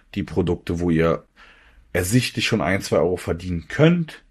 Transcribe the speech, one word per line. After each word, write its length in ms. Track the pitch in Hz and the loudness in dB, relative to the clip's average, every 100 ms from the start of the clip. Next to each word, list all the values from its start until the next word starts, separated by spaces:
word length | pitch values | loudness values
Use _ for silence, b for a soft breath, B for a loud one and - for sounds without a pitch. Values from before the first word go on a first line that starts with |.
| b | b
die 80 | 101 | -8
Produkte, 580 | 80 82 85 85 - 85 | -4 -2 0 -2 -4 -2
wo 100 | 87 | 2
ihr 340 | 80 82 - - b b b b b b | 4 2 0 -6 b b b b b b
ersichtlich 540 | 90 90 123 123 - - | -4 2 2 0 -4 -2
schon 140 | 107 | 0
ein, 220 | 78 95 | 0 -2
zwei 160 | - 101 | 0 0
Euro 180 | 85 90 | 2 -2
verdienen 500 | - 85 90 85 - | -4 -6 -4 -6 -6
könnt, 560 | - 160 175 156 - _ | 2 4 4 -2 -10 _